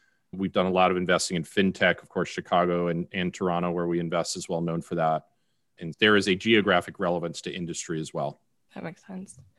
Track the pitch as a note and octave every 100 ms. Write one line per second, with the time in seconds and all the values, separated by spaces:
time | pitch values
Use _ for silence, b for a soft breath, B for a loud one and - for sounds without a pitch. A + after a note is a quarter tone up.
0 | _ _ _ F#2 F#2+ G2+ F#2 F#2 F#2 F#2
1 | F2+ F2 - F2+ D#2 G#2 F#2+ - F#2 E2+
2 | - F#2+ E2+ - - F2+ F2+ F2 F2 E2+
3 | F2 F#2+ F2+ - F#2 E2+ F2 F2 E2+ F2
4 | E2 E2+ E2 F#2 - E2+ E2+ E2+ - E2+
5 | D#2+ D#2 - _ _ _ _ - E2+ -
6 | G#2+ G2+ G2 F#2 A2+ A2 G2 F2 - -
7 | F2+ F2 E2+ - F2+ D#2 E2 D#2+ - D#2+
8 | D#2 D#2+ C#2+ - _ _ _ - E3 F3+
9 | - F#3 G3 - -